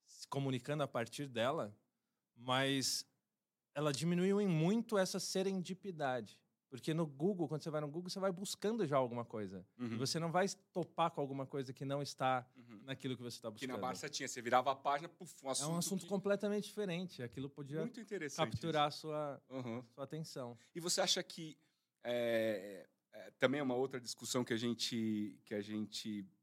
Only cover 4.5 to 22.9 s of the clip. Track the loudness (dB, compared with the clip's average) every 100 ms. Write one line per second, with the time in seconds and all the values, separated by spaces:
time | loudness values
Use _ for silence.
4.5 | 4 6 4 4 2 4 0 -2 2 2
5.5 | 0 -4 -6 -8 -2 0 0 -2 -14 _
6.5 | _ _ -6 0 2 0 2 2 2 0
7.5 | 0 -2 -2 -2 -4 -6 0 0 0 -4
8.5 | -2 0 2 4 4 4 0 -4 -4 -6
9.5 | -8 -14 -8 -4 0 0 0 2 2 2
10.5 | 0 _ -4 -4 0 0 0 -4 -2 -4
11.5 | -4 -6 -6 -4 -2 -4 0 2 2 0
12.5 | -20 -18 -16 -10 -6 -4 -4 -6 -8 -10
13.5 | -6 -6 -4 -4 -4 -6 -6 -6 -4 6
14.5 | 6 6 2 2 0 -2 -14 -16 -10 -2
15.5 | 0 0 0 0 -2 0 0 2 2 2
16.5 | 0 -2 -4 0 0 -2 -6 -8 -4 -6
17.5 | -6 -4 -2 -2 -4 -8 -4 -4 0 0
18.5 | 0 0 4 4 2 -4 -2 -2 -6 _
19.5 | -6 -4 -6 -8 -12 -8 -6 -6 -6 -8
20.5 | -10 -12 -6 0 2 4 2 0 -8 -10
21.5 | -12 _ _ _ _ -2 0 2 4 2
22.5 | 0 -4 -12 -16